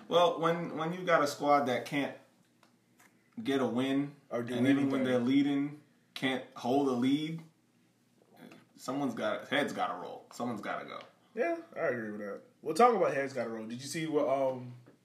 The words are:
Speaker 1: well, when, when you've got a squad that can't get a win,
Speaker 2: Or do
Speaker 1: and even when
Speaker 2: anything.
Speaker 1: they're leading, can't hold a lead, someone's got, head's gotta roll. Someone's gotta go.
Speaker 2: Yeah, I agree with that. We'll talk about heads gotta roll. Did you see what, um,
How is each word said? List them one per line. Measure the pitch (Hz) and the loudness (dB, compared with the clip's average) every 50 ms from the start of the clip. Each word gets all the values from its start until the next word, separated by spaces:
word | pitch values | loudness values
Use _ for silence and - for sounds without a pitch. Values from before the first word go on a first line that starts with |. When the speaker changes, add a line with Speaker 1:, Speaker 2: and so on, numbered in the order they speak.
| - - | -4 2
Speaker 1:
well, | 160 170 175 170 165 - | 4 4 6 4 4 2
when, | 160 165 170 175 170 143 - 147 | 2 0 0 0 -2 -6 -4 -4
when | 156 165 180 | -4 -4 -4
you've | 185 180 175 | -4 0 2
got | 165 156 147 | 4 4 4
a | 139 | 2
squad | - - 147 143 143 143 123 | -2 0 2 4 4 4 4
that | 127 123 117 - - | 2 0 -2 -2 -2
can't | - 143 135 123 - - - _ _ _ _ _ _ _ _ _ _ _ _ _ _ _ - - _ _ _ _ _ - 110 | -2 -2 -2 -2 -4 -10 -18 _ _ _ _ _ _ _ _ _ _ _ _ _ _ _ -20 -20 _ _ _ _ _ -8 -2
get | 123 135 135 | 0 0 2
a | 127 | 2
win, | 113 110 120 135 135 135 139 143 147 - - - - | 0 0 0 0 0 0 0 -2 -2 -6 -14 -12 -8
Speaker 2:
Or | 113 120 120 | -6 -4 -4
do | 117 123 | -2 0
Speaker 1:
and | 120 123 139 | 2 4 4
even | 139 139 143 139 | 4 4 4 2
when | 135 135 | 0 0
Speaker 2:
anything. | 127 | 2
Speaker 1:
they're | 127 127 123 | 2 2 2
leading, | 120 123 135 143 143 143 143 139 143 147 147 - - _ _ _ _ _ - | 4 4 4 4 4 4 2 0 -2 -4 -6 -10 -20 _ _ _ _ _ -8
can't | - - 131 131 123 - - - | -4 -2 -2 -2 -2 -4 -8 -12
hold | - - 120 131 143 143 135 | -6 -2 0 2 2 2 2
a | |
lead, | 127 120 123 131 143 151 156 160 165 165 - - _ _ _ _ _ _ _ _ _ _ _ _ _ _ _ _ - - - - - - - _ _ - | 2 2 2 2 2 2 0 -2 -6 -8 -10 -14 _ _ _ _ _ _ _ _ _ _ _ _ _ _ _ _ -20 -20 -20 -20 -20 -20 -20 _ _ -14
someone's | - - 131 143 143 127 110 | -8 -6 -4 -2 -2 -2 -2
got, | 107 110 107 101 104 - - | -2 -2 -2 -2 -4 -4 -2
head's | - 147 - - 101 | 0 0 0 0 -2
gotta | 101 92 - - - | -2 -2 -2 -4 -6
roll. | - - - - - - | -10 -10 -12 -14 -16 -14
Someone's | - - 123 123 113 101 | -10 -6 -6 -4 -4 -6
gotta | - - 87 - - | -6 -6 -6 -6 -8
go. | - - - - - - _ _ _ - | -10 -12 -14 -14 -16 -20 _ _ _ -6
Speaker 2:
Yeah, | 226 240 339 339 330 330 - - | -4 -2 -2 -2 -4 -6 -10 -8
I | - - 311 | -4 -2 -2
agree | 123 120 110 107 | -2 -2 -4 -6
with | 104 104 | -8 -8
that. | 107 - - - - - _ _ | -8 -8 -10 -10 -14 -18 _ _
We'll | - 147 156 | -6 -2 4
talk | - 233 247 233 | 6 6 6 6
about | 196 170 139 143 | 6 2 2 2
heads | 139 139 135 127 | 0 -2 -2 -4
gotta | 127 113 117 | -4 -6 -4
roll. | 113 113 110 | -6 -8 -8
Did | 110 120 - | -8 -10 -10
you | - - | -10 -8
see | - 165 156 | -6 -6 -4
what, | 156 147 147 139 - | 0 0 2 2 2
um, | 135 139 135 131 131 123 123 123 120 - - - - _ | 2 2 2 0 -2 -4 -8 -12 -16 -18 -20 -20 -20 _